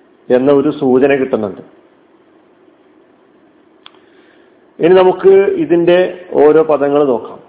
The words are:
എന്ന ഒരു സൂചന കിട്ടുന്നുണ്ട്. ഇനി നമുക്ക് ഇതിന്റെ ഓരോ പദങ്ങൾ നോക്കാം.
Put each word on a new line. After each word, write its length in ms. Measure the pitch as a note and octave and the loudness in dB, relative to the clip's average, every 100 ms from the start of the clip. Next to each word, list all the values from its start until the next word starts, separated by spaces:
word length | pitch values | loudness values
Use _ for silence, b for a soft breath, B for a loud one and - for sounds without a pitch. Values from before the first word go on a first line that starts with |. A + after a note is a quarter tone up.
| _ _ - | _ _ -2
എന്ന 220 | B2 C#3 | 0 2
ഒരു 260 | C#3+ D3+ D3 | 0 0 -2
സൂചന 360 | C3 B2+ C#3+ | 0 0 0
കിട്ടുന്നുണ്ട്. 460 | C#3 C3 A2 G2+ F2 - _ _ _ _ _ _ _ _ _ _ _ _ _ _ _ _ _ _ _ _ _ - b b b b b b b _ - | 0 -2 -4 -6 -12 -20 _ _ _ _ _ _ _ _ _ _ _ _ _ _ _ _ _ _ _ _ _ -20 b b b b b b b _ -4
ഇനി 160 | E3 | 2
നമുക്ക് 580 | F#3 F#3 F3+ F#3+ G3 G3 | 2 2 2 2 2 2
ഇതിന്റെ 760 | F3+ D3+ E3+ E3+ F3+ F#3 - - | -2 -2 0 0 0 -2 -8 -6
ഓരോ 300 | C#3 D3+ D#3 | 0 2 2
പദങ്ങൾ 420 | D#3 C#3 C#3+ D3 | 0 -2 0 0
നോക്കാം. 340 | C#3+ A2+ - - | 0 -4 -8 -20